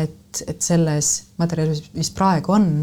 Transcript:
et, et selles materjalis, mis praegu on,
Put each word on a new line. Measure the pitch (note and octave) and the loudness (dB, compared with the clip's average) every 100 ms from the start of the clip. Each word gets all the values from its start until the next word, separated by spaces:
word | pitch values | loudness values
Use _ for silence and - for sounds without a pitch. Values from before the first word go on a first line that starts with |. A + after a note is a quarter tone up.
et, | D#3 - _ - | -2 -6 _ -12
et | - D3+ | -10 -6
selles | - E3+ D#3+ D3+ C#3+ - - | 0 2 2 0 -2 -4 -6
materjalis, | - E3+ D#3+ D#3 D3+ - | -4 -2 0 -2 -2 -6
mis | E3 D#3+ | -6 -6
praegu | - F#3+ E3 - | 0 2 2 2
on, | G#3 F#3+ D3 | 2 2 0